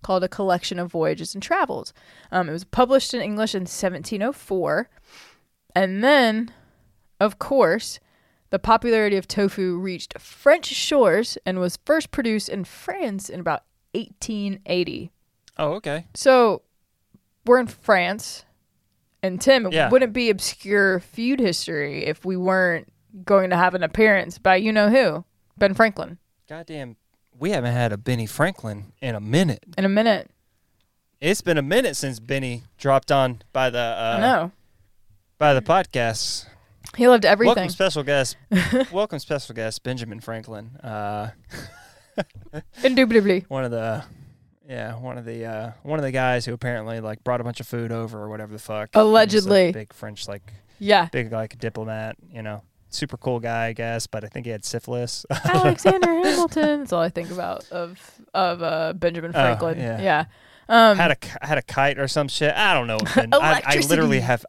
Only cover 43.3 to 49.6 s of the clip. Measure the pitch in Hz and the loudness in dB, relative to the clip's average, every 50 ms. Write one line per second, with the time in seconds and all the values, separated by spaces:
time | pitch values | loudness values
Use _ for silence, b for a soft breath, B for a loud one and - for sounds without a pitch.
43.3 | 185 190 180 - 139 135 131 120 117 113 113 113 107 - b b b b b b | 0 0 -2 -6 -6 -6 -4 -4 -4 -4 -4 -4 -6 -6 b b b b b b
44.3 | b b b _ _ _ _ 143 127 117 110 113 117 117 127 127 123 120 117 117 | b b b _ _ _ _ -14 -12 -12 -12 -12 -12 -12 -12 -12 -12 -12 -12 -12
45.3 | 117 117 113 113 110 107 113 117 110 - - 143 156 156 143 131 127 131 127 127 | -12 -12 -10 -10 -10 -10 -10 -12 -14 -14 -10 -8 -6 -4 -4 -4 -2 0 0 0
46.3 | 123 123 113 117 120 117 - 123 120 113 107 113 113 113 110 107 107 - _ 123 | 0 -2 -4 -6 -8 -6 -6 -6 -6 -6 -8 -8 -8 -8 -8 -10 -10 -8 _ -4
47.3 | 123 120 120 120 117 - 113 - - 120 117 113 117 113 117 110 113 107 104 107 | -4 -4 -4 -6 -10 -10 -12 -10 -8 -6 -6 -6 -6 -6 -8 -8 -10 -12 -12 -12
48.3 | 107 107 107 107 107 104 - - 107 107 107 - - 214 214 214 220 226 220 208 | -12 -12 -12 -14 -16 -14 -10 -8 -8 -8 -6 2 4 4 6 6 6 6 6 6
49.3 | 202 214 190 190 202 190 | 4 2 2 4 4 4